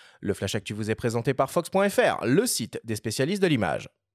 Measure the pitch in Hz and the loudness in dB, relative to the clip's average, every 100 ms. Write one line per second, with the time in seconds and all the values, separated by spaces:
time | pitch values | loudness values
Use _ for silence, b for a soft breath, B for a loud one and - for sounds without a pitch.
0 | B B 98 95 101 110 - 107 107 110 | B B -4 -2 -2 -4 -6 -6 -4 -2
1 | 123 113 117 127 135 - 160 190 202 196 | -2 0 0 0 0 -2 0 0 2 4
2 | 202 92 110 147 240 - 113 - 113 107 | 2 2 2 4 2 -2 -4 -6 -6 -4
3 | 117 107 135 202 185 139 92 58 - - | -4 0 0 2 2 2 2 -2 -6 -16
4 | _ | _